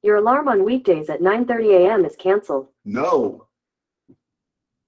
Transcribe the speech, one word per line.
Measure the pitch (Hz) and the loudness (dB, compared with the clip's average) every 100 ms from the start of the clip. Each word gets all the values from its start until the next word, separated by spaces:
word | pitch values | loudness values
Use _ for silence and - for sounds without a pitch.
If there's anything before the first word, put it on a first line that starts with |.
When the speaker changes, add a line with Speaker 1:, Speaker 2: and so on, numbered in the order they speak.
Speaker 1:
your | 208 208 | 0 2
alarm | 220 269 285 | 2 0 0
on | 214 | 0
weekdays | 190 254 226 165 151 | 0 -2 0 -2 -2
at | 151 | -4
nine | 180 220 247 | -2 0 -2
thirty | 233 214 | -2 2
A | 190 180 | 4 4
M | 220 165 | 2 -2
is | - | -4
canceled. | 185 202 - 143 135 _ | -2 -2 -2 -6 -8 _
Speaker 2:
No. | 104 110 160 165 107 - - _ _ _ _ _ _ _ _ _ _ _ _ _ | -10 -6 -2 0 -2 -6 -18 _ _ _ _ _ _ _ _ _ _ _ _ _